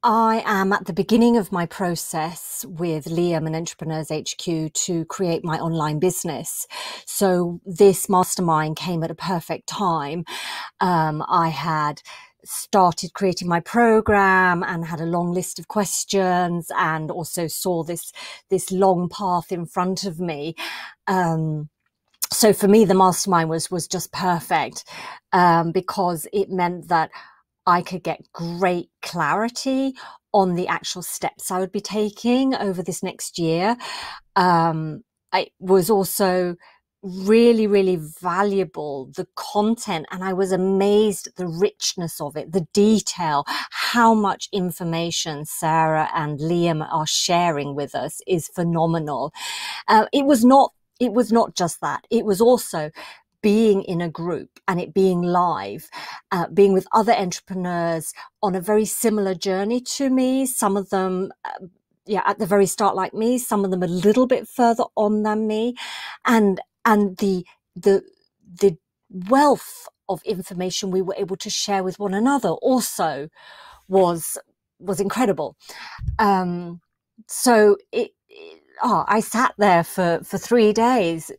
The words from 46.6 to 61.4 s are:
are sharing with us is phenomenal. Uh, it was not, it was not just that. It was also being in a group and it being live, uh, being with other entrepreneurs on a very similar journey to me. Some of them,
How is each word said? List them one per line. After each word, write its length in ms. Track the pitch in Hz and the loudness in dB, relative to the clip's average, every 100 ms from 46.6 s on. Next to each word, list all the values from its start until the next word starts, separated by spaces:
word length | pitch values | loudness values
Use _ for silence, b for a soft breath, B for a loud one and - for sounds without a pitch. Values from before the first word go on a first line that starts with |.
| 170 156 156 | 2 0 -2
are 160 | 165 156 | -4 -2
sharing 680 | - - 175 175 147 143 139 | -2 0 2 2 0 -4 -6
with 180 | 143 | -6
us 260 | - 135 - - | -6 -6 -10 -2
is 220 | 180 - | -2 -2
phenomenal. 840 | - 170 165 165 165 147 135 139 - B B B B - | -4 -2 2 2 0 -2 -4 -6 -8 B B B B 4
Uh, 200 | - 339 | 4 6
it 120 | 285 | 2
was 200 | 277 277 | 4 6
not, 280 | 240 269 254 _ _ _ | 8 8 6 _ _ _
it 140 | 247 | 0
was 180 | 208 226 | 2 2
not 240 | 226 214 | 2 2
just 260 | - 175 - | 0 -4 -2
that. 260 | 156 139 _ | -6 -6 _
It 140 | 233 | -2
was 160 | 208 185 | 0 4
also 500 | 233 254 - 170 151 - B B _ _ | 4 4 2 -8 -8 -10 B B _ _
being 400 | 214 208 226 196 | 2 4 4 4
in 180 | - 175 | 0 -4
a 80 | 170 | -4
group 520 | 151 170 156 - _ - | -6 -6 -6 -8 _ -4
and 100 | 175 | -4
it 140 | 170 | -2
being 260 | 190 190 175 | 2 2 2
live, 680 | 175 175 175 147 101 113 - B B B _ | 0 2 0 -2 -6 -12 -14 B B B _
uh, 160 | 185 170 | -4 -2
being 180 | 165 202 | 4 6
with 140 | 185 185 | 4 2
other 200 | 220 220 | 0 4
entrepreneurs 1040 | - 190 - _ 185 180 175 170 165 156 - B _ | 2 0 -6 _ -8 -4 -2 -2 -2 -6 -14 B _
on 140 | 208 | -4
a 60 | 185 | -2
very 240 | 175 214 | 2 2
similar 500 | 214 - 226 214 196 | 2 0 0 0 0
journey 460 | 180 196 190 202 247 | -2 -2 -2 0 -2
to 280 | 247 - 277 | -4 -4 0
me. 380 | 262 254 262 269 | 2 2 0 -2
Some 300 | - 214 196 | 0 0 0
of 140 | 190 | 0
them, 420 | 196 185 185 190 - | -2 0 -2 -4 -8